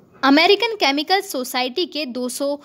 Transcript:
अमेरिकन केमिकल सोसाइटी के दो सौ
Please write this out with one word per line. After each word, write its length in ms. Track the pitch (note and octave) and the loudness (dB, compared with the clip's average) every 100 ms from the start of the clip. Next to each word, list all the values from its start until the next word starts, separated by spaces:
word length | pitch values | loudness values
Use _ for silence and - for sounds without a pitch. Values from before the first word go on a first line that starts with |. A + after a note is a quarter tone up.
| _ - | _ -2
अमेरिकन 520 | C4+ C#4 F4 G4+ A#4 A4 | 2 4 6 4 2 0
केमिकल 460 | D4 C#4 D4+ F#4+ | 0 0 0 0
सोसाइटी 640 | G4 C#4 B3 C4 B3+ B3 F4 | -2 -6 -6 -4 -4 -4 -6
के 200 | D4 D4+ | -6 -8
दो 200 | A#3+ B3 | -6 -6
सौ 300 | - C#4 C#4+ | -4 -4 -4